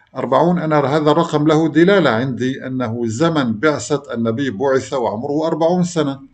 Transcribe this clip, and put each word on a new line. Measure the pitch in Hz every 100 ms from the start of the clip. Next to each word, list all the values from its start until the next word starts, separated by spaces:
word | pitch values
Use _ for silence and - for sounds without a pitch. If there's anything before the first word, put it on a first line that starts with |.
| _ 131
أربعون | 120 131 165 180
أنا | 160 151
هذا | 139 156 151
الرقم | 151 165 151 151
له | 151 160
دلالة | 147 175 202 151
عندي | 113 135 113 127 135 135
أنه | 131 120 117 117
زمن | 110 170 156 123 110
بعثة | 156 139 - 143 -
النبي، | 117 113 113 139
بعث | 101 139 135 117
وعمره | 139 110 104 139 143 160
أربعون | 160 165 180
سنة. | 175 165 143 135 -